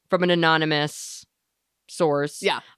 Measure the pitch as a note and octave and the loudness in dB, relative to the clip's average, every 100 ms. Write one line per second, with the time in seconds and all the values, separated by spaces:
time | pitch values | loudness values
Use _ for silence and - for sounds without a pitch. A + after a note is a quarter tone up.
0 | - F3+ F3+ E3+ E3 D#3+ D#3 D3+ D3 - | -4 0 2 4 4 2 2 0 -2 -6
1 | - - - _ _ _ _ _ _ - | -14 -16 -20 _ _ _ _ _ _ -2
2 | D#3+ C#3+ D3 - F#3+ B2 - | 0 0 -4 -4 -2 -2 -8